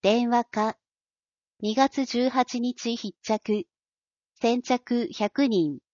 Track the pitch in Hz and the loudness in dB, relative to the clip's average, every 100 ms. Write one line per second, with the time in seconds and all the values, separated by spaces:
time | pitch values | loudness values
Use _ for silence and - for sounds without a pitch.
0 | 190 233 240 240 233 220 220 - _ _ | 4 2 2 0 0 -2 -2 -4 _ _
1 | _ _ _ _ _ _ 208 220 269 - | _ _ _ _ _ _ -2 2 2 2
2 | 262 240 254 247 247 247 247 247 233 233 | -2 0 0 2 0 -2 -4 -4 -6 -4
3 | 208 - - 214 - 208 - _ _ _ | -8 -10 -4 -4 0 -2 -4 _ _ _
4 | _ _ _ _ 233 247 - 247 - 240 | _ _ _ _ 0 0 0 -4 0 -2
5 | 233 - 208 - 277 208 156 135 _ | -2 -4 -4 0 2 2 0 -2 _